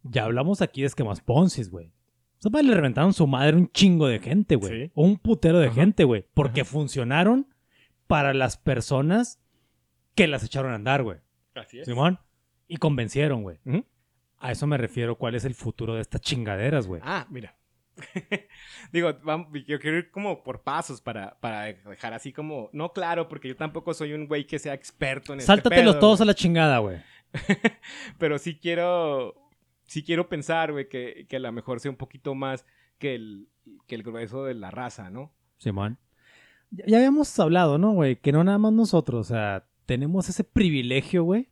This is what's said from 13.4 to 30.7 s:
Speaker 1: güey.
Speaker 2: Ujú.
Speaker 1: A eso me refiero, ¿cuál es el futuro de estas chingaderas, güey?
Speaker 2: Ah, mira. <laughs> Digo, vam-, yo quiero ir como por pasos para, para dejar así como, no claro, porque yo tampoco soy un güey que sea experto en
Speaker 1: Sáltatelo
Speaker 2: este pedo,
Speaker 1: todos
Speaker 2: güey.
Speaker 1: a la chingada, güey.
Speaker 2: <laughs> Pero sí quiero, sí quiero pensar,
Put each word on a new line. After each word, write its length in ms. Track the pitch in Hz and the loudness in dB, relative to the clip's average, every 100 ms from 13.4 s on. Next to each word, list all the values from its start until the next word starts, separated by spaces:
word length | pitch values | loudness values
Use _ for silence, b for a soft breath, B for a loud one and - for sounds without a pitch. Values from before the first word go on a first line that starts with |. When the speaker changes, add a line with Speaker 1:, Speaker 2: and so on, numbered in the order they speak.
Speaker 1:
güey. 140 | 98 82 127 | -6 -12 -4
Speaker 2:
Ujú. 180 | 160 - _ _ _ _ _ | -4 -4 _ _ _ _ _
Speaker 1:
A 160 | 123 | -10
eso 140 | - 147 | -4 -2
me 100 | 143 | -2
refiero, 400 | 117 - 117 117 | -4 -4 -4 -4
¿cuál 180 | 127 117 | -4 -4
es 80 | |
el 100 | 131 | -6
futuro 420 | 123 113 - 113 113 | -6 -10 -8 -6 -6
de 60 | |
estas 200 | 107 120 | -6 -8
chingaderas, 680 | - 127 107 98 123 147 95 | -6 -6 -4 -4 -2 -2 -4
güey? 140 | 85 | -10
Speaker 2:
Ah, 240 | 123 185 - | -8 -8 -8
mira. 280 | 127 104 _ _ _ _ - | -16 -18 _ _ _ _ -20
<laughs> 960 | - 185 - 202 _ - - - - | -14 -14 -8 -8 _ -20 -20 -20 -6
Digo, 160 | 170 170 143 | -2 -2 -4
vam-, 300 | 151 156 156 147 131 | -6 -6 -6 -14 -8
yo 120 | 147 | -6
quiero 160 | 151 165 | -4 -4
ir 120 | 175 | -6
como 320 | 196 202 151 | -10 -8 -8
por 200 | - 127 | -10 -10
pasos 400 | - - - 127 | -6 -6 -6 -12
para, 360 | - 107 98 _ | -10 -10 -12 _
para 220 | 117 107 107 | -10 -8 -10
dejar 480 | 95 98 98 117 | -14 -20 -14 -12
así 180 | 113 139 | -12 -12
como, 380 | 131 156 143 107 | -12 -10 -10 -12
no 220 | 147 165 | -10 -10
claro, 340 | - 170 170 160 | -8 -4 -4 -6
porque 220 | 151 131 | -10 -14
yo 80 | 127 | -10
tampoco 360 | 156 165 170 | -10 -8 -8
soy 200 | 156 151 | -8 -8
un 140 | 151 147 | -10 -6
güey 200 | 151 139 | -6 -6
que 120 | 156 | -10
sea 140 | 151 | -8
experto 600 | 139 - _ 135 135 - | -12 -14 _ -6 -6 -10
en 80 | 139 | -4
Speaker 1:
Sáltatelo 400 | 135 208 254 175 | 4 6 6 6
Speaker 2:
este 100 | 226 | 6
pedo, 80 | 190 | 6
Speaker 1:
todos 200 | 208 202 | 6 6
Speaker 2:
güey. 60 | 214 | 4
Speaker 1:
a 20 | |
la 80 | 196 | 4
chingada, 420 | 175 165 156 123 | 2 4 4 4
güey. 220 | 104 87 - b _ | 0 -8 -16 b _
Speaker 2:
<laughs> 840 | 139 - 202 214 - - - - - | -10 -2 0 0 -2 -20 -18 -18 -4
Pero 200 | 160 147 | -2 -2
sí 180 | 170 151 | -6 -8
quiero, 720 | 170 170 175 180 160 139 117 - _ _ _ _ _ | -4 -2 0 0 0 -2 -6 -12 _ _ _ _ _
sí 180 | 156 | -12
quiero 260 | 151 208 262 | -4 -2 -2
pensar, 420 | 160 143 165 156 | -6 -4 -2 -2